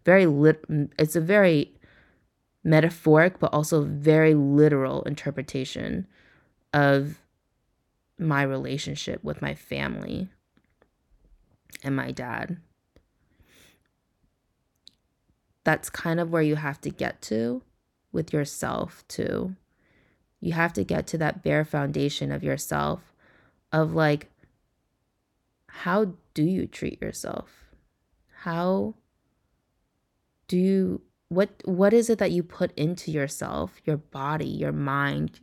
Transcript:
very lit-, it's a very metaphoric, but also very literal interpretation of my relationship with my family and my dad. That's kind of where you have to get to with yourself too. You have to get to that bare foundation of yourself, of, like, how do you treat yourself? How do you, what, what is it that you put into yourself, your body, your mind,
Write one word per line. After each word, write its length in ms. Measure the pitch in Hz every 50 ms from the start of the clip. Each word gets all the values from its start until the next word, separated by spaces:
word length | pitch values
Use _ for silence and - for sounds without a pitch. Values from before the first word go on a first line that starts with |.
| -
very 220 | 175 180 196 185
lit-, 400 | 165 143 143 151 156 156 156 - - 160 147 143 - -
it's 180 | - 156 156 -
a 60 | 175
very 500 | 160 165 202 208 196 180 160 143 - - _ _ _ - _ _ _ _ _ _ _ _ _ _ _ _ _ _ -
metaphoric, 760 | 160 156 156 156 170 165 - - 156 151 156 165 185 180
but 160 | - 170 - -
also 300 | 151 151 - 165 151 143
very 500 | 147 151 143 143 156 156 160 156 156 156
literal 720 | 147 139 139 143 143 151 151 147 135 131 131 135 139 -
interpretation 1040 | 127 143 - - 143 143 135 156 - - 135 131 - - - 110 - - - 190 - _ _ _ _ _ _ _ _ _ _ _ - -
of 460 | 147 143 139 139 139 139 147 156 - _ _ _ _ _ _ _ _ _ _ _ _ _ _ _ _ _ _ _
my 240 | - 170 156 143 139
relationship 840 | 139 135 135 135 135 131 135 143 - 147 143 147 - - - - -
with 200 | 147 147 - 147
my 100 | 143 143
family 720 | - - - 143 - - - 58 50 - - - - 190 190 _ _ _ _ _ _ _ _ _ _ _ _ _ _ _ _ _ _ _ _ _ _ _ _ _ _ _ _ - - -
and 120 | 139 135
my 140 | 135 127 127
dad. 480 | 127 - 123 123 - - - - 180 - - _ _ _ _ _ _ _ _ _ _ _ _ _ _ _ _ _ _ _ _ _ _ _ _ _ _ _ _ _ _ _ _ _ _ _ _ _ _ _ _ _ _ _ _ - _ _ _ _ _ _ _ _ _ _ _ _ _ _ -
That's 240 | - 156 - - -
kind 280 | - - - 170 165 170
of 120 | 170 165
where 100 | 170 165
you 140 | 156 151 151
have 260 | 151 156 143 143 -
to 80 | - 143
get 320 | 131 - 135 127 - - -
to 380 | - 214 220 226 240 247 254 - _ _ _ _ _ _ _ _ _
with 220 | - 170 160 - -
yourself 720 | 151 143 - - - - - 127 - - - - - _
too. 480 | - - - - - - - - 185 190 - _ _ _ _ _ _ _ _ _ _ _ _ _ _ _ -
You 120 | - 170 165
have 200 | 165 165 170 -
to 100 | - 185
get 240 | - 175 156 -
to 100 | - -
that 260 | 160 160 151 - 185 -
bare 220 | 156 147 151 156
foundation 640 | - - 147 143 139 143 139 139 143 - - 143 139
of 120 | 143 143 143
yourself, 680 | 143 135 143 - - 151 143 143 147 160 - - _ _ _ _ _ _ _ _ _ _ _ _ -
of, 220 | - 156 160 160 160
like, 360 | 160 156 151 147 147 - _ _ _ _ _ _ _ _ _ _ _ _ _ _ _ _ _ _ _ _ _ _ _ _ _ _ _ _
how 460 | - - - - 175 180 208 220 185 175 - _ _ -
do 100 | 160 151
you 220 | 170 190 180 -
treat 360 | - - - - - - -
yourself? 640 | - - - - - - - - - _ _ _ - _ _ _ _ _ _ _ _ _ _ _ _ _ _ -
How 540 | - 175 165 170 175 185 190 196 202 220 226 _ _ _ _ _ _ _ _ _ _ _ _ _ _ _ _ _ _ _ _ _ _ _ _ _ _ _ _ _ _
do 100 | - 185
you, 440 | 180 185 190 190 190 185 185 180 - _ _ _ _ _
what, 220 | - 170 185 202 202 - _ -
what 280 | - 180 175 196 202 226
is 160 | 233 226 233
it 100 | 226 190
that 120 | 202 170
you 100 | 170 175
put 300 | 165 - - - 185 175 -
into 340 | - 151 160 180 - - 170
yourself, 720 | 156 151 139 143 - - - - - 71 - 185 - - -
your 120 | 160 151
body, 500 | 143 - _ - 139 135 143 156 156 151
your 240 | 139 - 147 147 147
mind, 680 | 151 151 143 139 135 139 143 143 143 147 156 156 - -